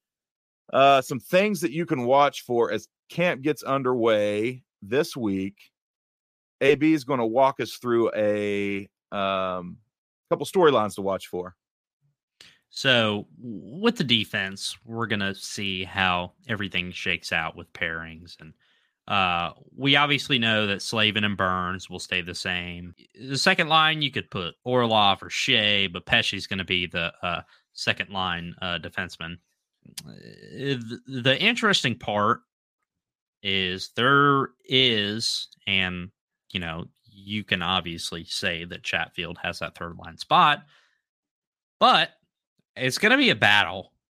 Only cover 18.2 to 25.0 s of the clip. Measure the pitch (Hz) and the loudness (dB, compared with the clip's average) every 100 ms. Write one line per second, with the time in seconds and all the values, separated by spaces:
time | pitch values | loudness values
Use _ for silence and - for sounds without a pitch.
18.2 | 87 - 80 _ _ _ _ _ - 101 | -20 -20 -20 _ _ _ _ _ -4 0
19.2 | 92 87 85 - - - 139 143 143 143 | 0 0 -4 -8 -20 -4 2 4 4 0
20.2 | - 135 113 110 107 98 - 113 107 104 | 0 0 2 2 0 -2 -4 0 2 2
21.2 | 104 95 95 92 90 92 - 90 - 92 | -2 0 0 0 -4 -6 -10 -14 -6 -6
22.2 | 87 85 98 90 87 87 87 - _ - | -6 -8 -6 -6 -6 -12 -14 -18 _ -18
23.2 | 131 135 190 185 160 160 156 156 143 110 | -8 -2 0 2 2 4 4 2 -2 -4
24.2 | - 104 85 - 123 123 120 110 | -6 -6 -6 -8 -2 2 4 4